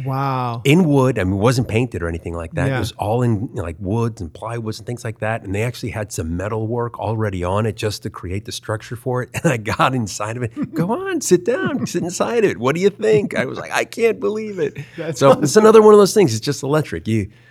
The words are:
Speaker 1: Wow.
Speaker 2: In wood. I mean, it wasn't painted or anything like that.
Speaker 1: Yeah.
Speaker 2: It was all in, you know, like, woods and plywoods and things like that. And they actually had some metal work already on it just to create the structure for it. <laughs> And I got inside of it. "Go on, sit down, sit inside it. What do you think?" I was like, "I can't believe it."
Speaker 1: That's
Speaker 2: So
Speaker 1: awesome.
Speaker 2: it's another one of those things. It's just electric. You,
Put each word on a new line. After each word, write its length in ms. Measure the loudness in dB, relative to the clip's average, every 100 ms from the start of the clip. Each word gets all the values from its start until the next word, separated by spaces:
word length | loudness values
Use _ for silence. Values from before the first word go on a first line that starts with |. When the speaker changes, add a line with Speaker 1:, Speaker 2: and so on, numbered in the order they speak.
Speaker 1:
Wow. 560 | -6 -2 -2 -2 -2 0
Speaker 2:
In 200 | 4 6
wood. 340 | 6 4 4 2
I 60 |
mean, 100 | 0
it 40 | 2
wasn't 280 | 2 2 0
painted 360 | 0 -2 -4
or 60 | -6
anything 260 | -6 -6
like 180 | -8 -8
that. 140 | -2 -2
Speaker 1:
Yeah. 80 | -2
Speaker 2:
It 40 |
was 120 | -4
all 300 | -4 -2 0
in, 260 | 2 0 -2
you 60 |
know, 80 | -6
like, 140 | -8 -6
woods 420 | -4 -2 -2 -4
and 100 | -12
plywoods 460 | -10 -10 -8 -8 -8
and 100 | -10
things 160 | -8
like 180 | -8 -6
that. 220 | -4 -4
And 100 | -4
they 80 | -2
actually 280 | -2 -4 -8
had 200 | -8 -8
some 240 | -6 -6 -4
metal 300 | -4 -4 -4
work 320 | -4 -6 -6
already 440 | -6 -2 -4 -4
on 220 | -2 0
it 100 | -2 -4
just 260 | -6 -6
to 80 | -10
create 340 | -12 -8 -8
the 80 | -8
structure 440 | -12 -8 -8 -8 -10
for 260 | -6 -6
it. 80 | -6
<laughs> 100 | -4
And 80 | -2
I 60 | -2
got 380 | -4 -2 0
inside 420 | 0 -4 -6 -8 -6
of 60 |
it. 320 | -6 -6 -6
"Go 180 | -4 -2
on, 300 | -2 -4 -4
sit 240 | 2 2 2
down, 400 | -2 -2 -4 -4
sit 160 | -4
inside 420 | -6 -4 -2 2
it. 140 | 0 0
What 160 | 0
do 80 | 2
you 80 | 2
think?" 440 | 2 2 2 2
I 120 | -2 -4
was 100 | -6
like, 140 | -4
"I 120 | -4 -4
can't 340 | 0 0 0
believe 380 | -2 -4 -6 -4
it." 180 | -4 -4 -12 -10
Speaker 1:
That's 220 | -8 2
Speaker 2:
So 100 | 4
Speaker 1:
awesome. 140 | 6
Speaker 2:
it's 120 | 4 6
another 240 | 8 10
one 140 | 10
of 40 | 8
those 140 | 8
things. 220 | 4 2
It's 100 | 2
just 180 | -4 -4
electric. 460 | 0 0 0 -6 -2
You, 220 | -2 -2 -10 _